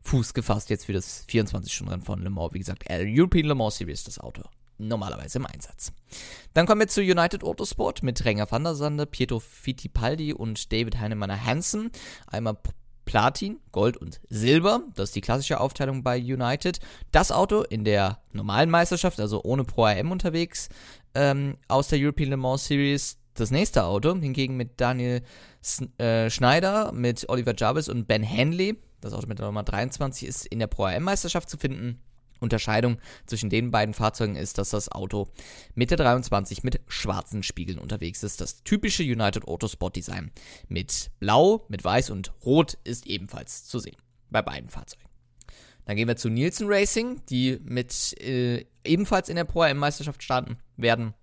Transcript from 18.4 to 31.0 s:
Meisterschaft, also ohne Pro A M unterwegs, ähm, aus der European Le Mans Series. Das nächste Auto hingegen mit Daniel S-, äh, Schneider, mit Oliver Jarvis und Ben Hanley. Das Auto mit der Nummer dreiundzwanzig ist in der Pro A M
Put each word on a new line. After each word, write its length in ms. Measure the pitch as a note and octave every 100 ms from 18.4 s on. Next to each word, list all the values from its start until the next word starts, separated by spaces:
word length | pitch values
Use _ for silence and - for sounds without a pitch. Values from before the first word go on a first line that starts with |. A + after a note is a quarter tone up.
| G2+ G#2 E3
Meisterschaft, 500 | E3+ E3+ F3 F#3 -
also 220 | G#2+ G#2+
ohne 220 | - C3+
Pro 200 | B2+ -
A 80 | A2
M 200 | G2 C#3+
unterwegs, 580 | F#3 F3+ D#3+ E3+ - - - - - -
ähm, 440 | - C#3 C#3 C#3 - _
aus 200 | C3 C#3
der 100 | D3
European 300 | C#3+ C#3+ C#3
Le 80 | C3+
Mans 260 | B2+ C3+
Series. 540 | - C#3+ C#3 C#3+ - - _ -
Das 120 | A2
nächste 340 | C3+ G#3+ -
Auto 300 | F2 G2+ C#3+
hingegen 420 | F#3 D3 C3 C3 C3
mit 240 | A#2+ -
Daniel 400 | B2 B2+ B2 B2 A#2+ - - _
S-, 220 | - - B2+ _
äh, 320 | A#2 A2+ A2+
Schneider, 600 | - B2 D3+ F#3+ G#3 G#3+
mit 360 | - B2 A#2 -
Oliver 240 | B2+ A#2+
Jarvis 360 | A2 A2 C#3+ D3+
und 180 | A#2+ G#2+
Ben 180 | G#2+ G#2+
Hanley. 520 | G#2 C#3 E3+ F#3+ A3 - _
Das 100 | -
Auto 140 | A2 A#2+
mit 120 | G2+
der 60 |
Nummer 180 | G#2 G#2
dreiundzwanzig 640 | G#2 G2+ B2+ - C#3 C3+ C3
ist 200 | B2+ -
in 120 | A2+
der 100 | A2
Pro 160 | -
A 80 | F#2+
M 100 | F2